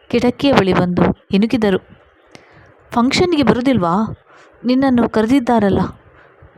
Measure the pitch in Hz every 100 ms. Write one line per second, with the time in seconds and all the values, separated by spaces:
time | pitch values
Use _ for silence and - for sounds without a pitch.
0 | - 240 247 - 285 220 196 - 180 175
1 | 180 - - 196 226 254 214 185 - -
2 | _ _ _ - - - - _ _ 240
3 | 247 - 359 302 240 226 254 233 170 185
4 | 220 - _ - - - 226 254 269 247
5 | 226 220 220 277 240 233 202 190 185 -
6 | - - - _ -